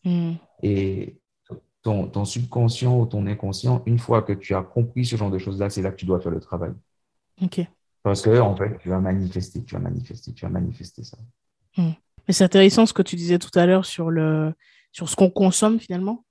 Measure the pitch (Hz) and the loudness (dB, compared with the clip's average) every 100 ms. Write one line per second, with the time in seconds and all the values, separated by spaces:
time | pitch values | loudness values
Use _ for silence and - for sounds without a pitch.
0 | 180 175 170 165 _ _ - 101 98 95 | -2 -2 -2 -6 _ _ -2 -2 -2 -4
1 | 92 - _ _ - - _ _ - 104 | -8 -14 _ _ -20 -20 _ _ -2 -2
2 | 90 - 101 - 120 120 117 117 127 123 | -2 -4 -6 -4 -4 0 0 2 0 2
3 | 117 107 101 104 98 95 123 123 - 117 | 2 -2 -4 -4 -6 -4 -2 -2 0 0
4 | - 117 110 98 - 92 92 - 120 123 | 2 2 2 -4 -2 -4 -2 -2 -2 -2
5 | 123 113 104 95 92 98 98 98 95 95 | -2 -2 -2 -4 -4 -4 -4 -2 -4 -4
6 | 92 92 - 85 - 87 85 - _ _ | -2 -2 -2 -6 -6 -8 -8 -10 _ _
7 | _ _ _ - 185 - 170 _ _ _ | _ _ _ -6 -6 -4 -8 _ _ _
8 | - 98 113 117 107 95 101 - 90 92 | -2 0 4 6 4 2 -4 -6 -4 -2
9 | 95 95 92 90 90 - 120 95 90 90 | 0 0 -2 -4 -8 -10 -10 -8 -6 -6
10 | - - - - 87 92 87 - 90 - | -10 -14 -16 -12 -8 -6 -6 -8 -16 -18
11 | - - - _ _ _ _ - 165 160 | -20 -20 -20 _ _ _ _ -2 -2 -2
12 | _ _ - 185 185 196 196 214 226 - | _ _ -2 2 4 8 8 8 4 4
13 | 185 175 170 175 - - 175 190 185 - | -2 -2 0 0 2 2 4 4 2 -6
14 | 165 165 156 156 156 160 _ _ _ - | -2 0 2 0 -2 -6 _ _ _ -12
15 | - - 190 185 190 180 214 226 - 180 | -6 4 4 4 2 4 2 0 -2 -6
16 | 190 240 _ | -4 -6 _